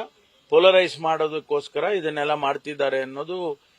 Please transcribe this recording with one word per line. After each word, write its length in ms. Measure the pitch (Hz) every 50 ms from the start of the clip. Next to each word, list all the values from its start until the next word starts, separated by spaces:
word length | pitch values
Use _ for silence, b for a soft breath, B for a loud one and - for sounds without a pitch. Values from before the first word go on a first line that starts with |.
| 226 - _ _ _ _ _ _ _ _
ಪೋಲರೈಸ್ 520 | 151 160 175 190 190 185 185 160 - 139
ಮಾಡೋದಕ್ಕೋಸ್ಕರ 840 | 165 156 160 156 156 151 151 156 147 - 151 147 139 - - 143 156
ಇದನ್ನೆಲ್ಲ 500 | 190 208 190 156 156 151 151 147 147 151
ಮಾಡ್ತಿದ್ದಾರೆ 680 | 147 143 139 143 143 - 147 147 143 139 135 135 135
ಅನ್ನೋದು 580 | 131 131 135 139 151 160 180 185 175 165 143 b b b b